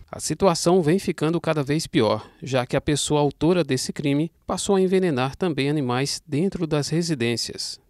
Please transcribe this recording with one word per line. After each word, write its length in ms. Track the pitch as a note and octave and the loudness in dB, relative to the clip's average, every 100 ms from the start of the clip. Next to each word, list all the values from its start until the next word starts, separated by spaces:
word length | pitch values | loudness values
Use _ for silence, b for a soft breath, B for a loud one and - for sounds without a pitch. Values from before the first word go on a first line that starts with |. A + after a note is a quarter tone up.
| - | -14
A 80 | - | -8
situação 600 | - D#3 G3 E3 - F#3 | -6 0 2 2 4 4
vem 160 | D3 F#3+ | 4 2
ficando 420 | - E3 D3+ E3+ | 0 -2 0 0
cada 220 | - D#3 | 0 -2
vez 240 | C3 D3+ - | 0 -2 -2
pior, 420 | E3 G#2+ G#2+ - B | 2 2 2 -4 B
já 240 | C3+ B2+ B2 | -4 -2 0
que 100 | C#3+ | -2
a 60 | |
pessoa 400 | - D3 - D3+ | 0 -2 0 2
autora 420 | D3 - D3+ F3+ | 0 0 2 2
desse 300 | C#3+ C3 - | 2 -2 -2
crime 380 | - D3 C#3+ D#3+ _ - | -4 0 0 -2 _ -8
passou 280 | F#3+ - G3 | -4 0 2
a 60 | |
envenenar 540 | F#3 F#3+ F#3 C3+ C3 - | 4 2 2 0 -2 -2
também 340 | F#3 C3+ C3+ | -4 0 0
animais 500 | D3+ B2+ B2 C#3+ - - | 0 0 0 -2 -6 -6
dentro 400 | C#3 F#3+ F3 E3 | -2 -2 -2 -2
das 240 | D3+ C#3+ | -2 0
residências. 880 | D#3 E3+ D3+ A#2 A#2 - - - - _ | -2 -2 -2 -2 -2 -4 -8 -12 -12 _